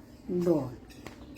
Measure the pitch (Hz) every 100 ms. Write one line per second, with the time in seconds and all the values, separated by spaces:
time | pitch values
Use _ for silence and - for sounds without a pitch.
0 | - - - 180 175 156 127 - - -
1 | - - -